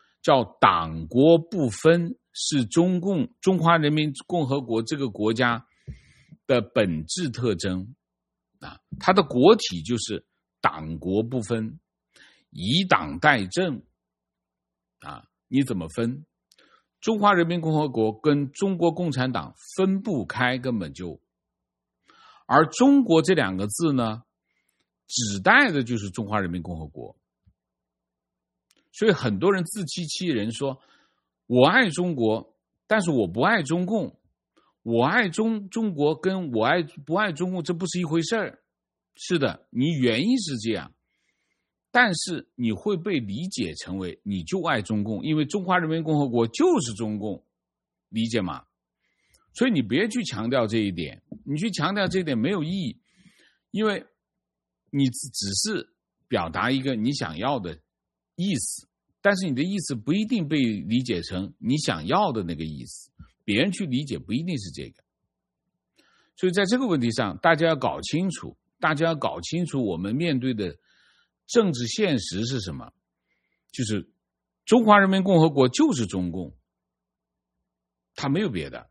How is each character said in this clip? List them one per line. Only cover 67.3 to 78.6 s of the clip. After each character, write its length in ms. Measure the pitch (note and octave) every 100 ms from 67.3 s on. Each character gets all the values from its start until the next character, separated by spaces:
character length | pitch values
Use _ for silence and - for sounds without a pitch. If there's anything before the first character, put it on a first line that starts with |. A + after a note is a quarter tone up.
| F2+
大 160 | E3 D#3+
家 100 | E3
要 100 | D3+
搞 240 | B2 C#2
清 280 | - D3+ F#3+
楚， 260 | - - - _ _
大 140 | D#3+
家 140 | D3+ E3
要 80 | D#3
搞 260 | - D3+
清 240 | - E3 E3
楚 180 | C#3
我 140 | A2 E2+
们 160 | F#2+
面 260 | B2+ E3+ C3
对 140 | B2+
的 240 | A2+ F#2 - _ _ _ _ _ _ _
政 260 | A#3+ G3+
治 140 | B2+ A#2+
现 320 | - G3+ C3
实 260 | F2+ F#2 A#2
是 140 | C3
什 160 | F2+ C#2
么， 180 | - _ _ _ _ _ _ _ _
就 120 | -
是 240 | A2 G#2 - _ _ _ _ _ -
中 200 | A#3+ A3
华 140 | G#3
人 100 | F#3+
民 140 | F#3+
共 160 | F#3 F3
和 100 | D#3+
国 180 | C3+ B2+
就 240 | - D#4 D#3
是 100 | G2+
中 240 | F#2+ F2+
共， 260 | F2 E2 - _ _ _ _ _ _ _ _ _ _ _ _ _ _ _ -
它 140 | C#3
没 100 | D3
有 100 | G#3
别 200 | F#2+